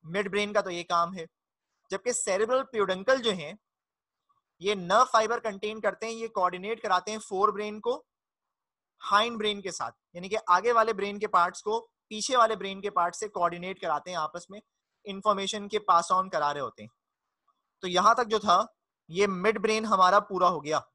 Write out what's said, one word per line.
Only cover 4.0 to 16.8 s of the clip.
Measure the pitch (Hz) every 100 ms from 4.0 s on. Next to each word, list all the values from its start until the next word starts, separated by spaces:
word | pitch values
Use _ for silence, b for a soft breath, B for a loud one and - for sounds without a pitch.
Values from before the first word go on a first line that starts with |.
| _ _ _ _ _ _
ये | 185
नर्व | 202 175 208
फाइबर | 254 226 220 233
कंटेन | 226 196 214 220
करते | 208 196 226
हैं, |
ये | 226 226
कोऑर्डिनेट | 208 180 180 196 226
कराते | 220 180 208
हैं | 220
फोर | - 190 214
ब्रेन | 196 214 214
को | 233 269 _ _ _ _ _ _ _ _ _ _
हाइंड | - 202 233 226
ब्रेन | 214 202
के | 190
साथ, | 165 120 _ _
यानी | 170 185
कि | 214 -
आगे | 180 220
वाले | 233 220
ब्रेन | 202 202 202
के | 208
पार्ट्स | 180 175 -
को | 208 226 - _ _
पीछे | 220 214 254
वाले | 226 214
ब्रेन | 196 190
के | 202
पार्ट | 190 175
से | - 208
कोऑर्डिनेट | 196 170 175 185 190
कराते | 180 147 -
हैं, | 175
आपस | 156 175 -
में | - _ _ _ _
इन्फॉर्मेशन | 202 196 214 196 196 214 202
के | 208
पास | 208 170 170
ऑन | 185 190
करा | 175 147
रहे | 147
होते | 123 -